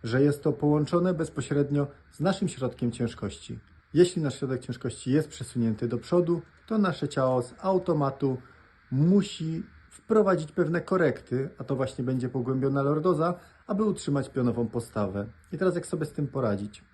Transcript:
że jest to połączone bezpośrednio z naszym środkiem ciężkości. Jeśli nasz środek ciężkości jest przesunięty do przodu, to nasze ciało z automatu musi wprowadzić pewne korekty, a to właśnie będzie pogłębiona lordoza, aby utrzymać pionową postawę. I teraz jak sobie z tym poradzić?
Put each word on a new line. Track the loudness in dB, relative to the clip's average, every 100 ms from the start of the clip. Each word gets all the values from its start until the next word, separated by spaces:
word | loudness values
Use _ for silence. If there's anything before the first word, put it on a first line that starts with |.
| 0
że | 4
jest | 4 4
to | -2
połączone | 0 2 2 2 2 2
bezpośrednio | 0 -2 -4 -2 0 2 0 -2 -6 _
z | -2
naszym | 0 0 -2
środkiem | -2 -4 -2 -4
ciężkości. | -2 -4 -4 -8 -8 -14 -14 _ -20 _
Jeśli | 4 4 4
nasz | -2 -2
środek | -4 -4
ciężkości | -6 -6 -6 -6 0
jest | 0 0
przesunięty | -8 -8 -2 0 0 -2
do | -4
przodu, | 0 2 2 -2 -4 _ -4
to | 0
nasze | 0 0 -4
ciało | 0 2 2
z | -2 -4
automatu | 0 0 2 0 0 0 -2 -2 -8 -20 -20 _ _
musi | 2 6 4 2 -4 -6 -6 -8 -16 -20
wprowadzić | -20 _ 4 4 2 0
pewne | -2 0 0
korekty, | 0 2 2 0 -4 -4 -4 -8
a |
to | -6 -2
właśnie | -2 -2
będzie | -2 -2 -2
pogłębiona | -4 -2 0 0 2
lordoza, | 2 2 2 2 2 -2 -10 _ -6
aby | 0
utrzymać | 0 0 0 -2 -2
pionową | 0 0 0 -2
postawę. | -4 -6 -4 -2 -2 -6 -10 _
I | -2
teraz | 0 0
jak | -4
sobie | -4 -4
z |
tym | -4 -4
poradzić? | -2 0 -2 -6 -12 _